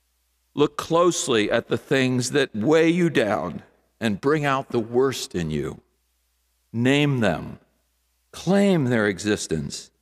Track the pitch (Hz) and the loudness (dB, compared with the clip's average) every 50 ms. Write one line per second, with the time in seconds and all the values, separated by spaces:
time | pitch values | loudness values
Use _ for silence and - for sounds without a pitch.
0 | _ _ _ _ _ _ _ _ _ _ - - 143 151 - - - - 160 165 | _ _ _ _ _ _ _ _ _ _ -2 0 0 0 -2 -4 -6 0 2 2
1 | 175 185 165 - - - 127 110 104 95 - 117 110 - 120 117 - - 143 135 | 4 2 2 0 -2 0 0 0 2 2 0 -2 -2 -2 -4 -6 -2 0 0 0
2 | 131 127 127 127 123 123 131 147 135 - - 107 104 135 156 165 160 165 170 180 | 2 0 0 -2 -2 -2 0 -2 -2 -2 -2 -2 0 2 4 4 4 4 2 2
3 | 175 170 135 143 120 104 101 87 73 90 73 67 - _ _ _ _ _ _ _ | 0 2 2 0 0 0 0 -2 -4 -6 -8 -12 -14 _ _ _ _ _ _ _
4 | 110 113 104 90 - 139 151 156 147 143 135 131 139 - - 123 110 113 120 123 | -2 -2 -2 -2 0 0 0 0 0 0 -2 -2 -4 -4 -4 -4 -4 0 0 0
5 | 131 139 123 - - - - 90 85 78 78 76 71 73 - - - _ _ _ | 2 2 0 -4 -8 -6 -4 -4 -4 -2 -2 -4 -4 -6 -8 -12 -16 _ _ _
6 | _ _ _ _ _ _ _ _ _ _ _ _ _ _ - 117 120 131 139 143 | _ _ _ _ _ _ _ _ _ _ _ _ _ _ -4 0 2 2 2 2
7 | 147 143 139 127 110 98 82 - 80 - - - _ _ _ _ _ _ _ _ | 2 2 0 0 0 0 0 -2 -6 -10 -14 -18 _ _ _ _ _ _ _ _
8 | _ _ _ _ _ _ - - - 160 190 202 202 202 190 170 139 120 123 113 | _ _ _ _ _ _ -20 -8 -2 0 2 2 4 4 2 2 2 2 2 2
9 | 107 104 101 85 90 104 104 90 - - - 80 71 69 - - - - _ _ | 2 0 0 -2 -2 -2 -2 -2 -2 -4 -4 -4 -4 -6 -10 -12 -14 -18 _ _